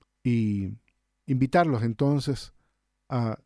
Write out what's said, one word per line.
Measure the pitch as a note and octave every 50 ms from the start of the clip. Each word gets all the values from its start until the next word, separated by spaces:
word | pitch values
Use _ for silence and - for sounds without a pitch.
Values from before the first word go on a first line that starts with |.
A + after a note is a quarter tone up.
| _ _ _ _ -
y | B2 A#2+ A#2 A2 G#2+ G#2 G2 F#2+ F#2+ G#2+ - _ _ _ _ _ _ _ _ _
invitarlos | - C3+ B2+ C3+ C3+ - F3 F3 D#3+ C3+ A2 A2+
entonces | A#2 A2 - C#3+ C#3 D3 C#3+ C3 D3 C3+ - - - - _ _ _ _ _ _ _ _ _ _ -
a | C3 B2 A#2 A2+ A2 - _